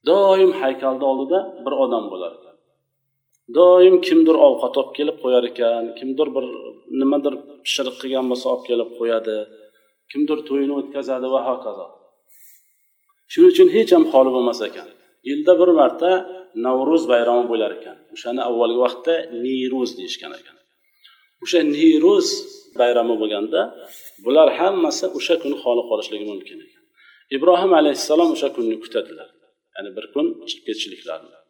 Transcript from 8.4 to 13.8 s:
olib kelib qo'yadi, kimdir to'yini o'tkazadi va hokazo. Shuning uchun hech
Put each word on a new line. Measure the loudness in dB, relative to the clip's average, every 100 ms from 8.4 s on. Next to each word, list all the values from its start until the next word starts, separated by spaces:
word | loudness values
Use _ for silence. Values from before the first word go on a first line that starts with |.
| -4
olib | -6
kelib | -2 -4 -4
qo'yadi, | -6 -4 -4 -4 -8 -10 -18 -20 _ _ _ _
kimdir | -6 -4 -4
to'yini | -4 -4 -2
o'tkazadi | -4 -8 -10 -8 -6 -2
va | -2
hokazo. | -2 -6 -8 -14 -18 -20 _ _ _ _ _ _ _ _ _ _ _ _ _
Shuning | 6 6
uchun | 8 6
hech | 6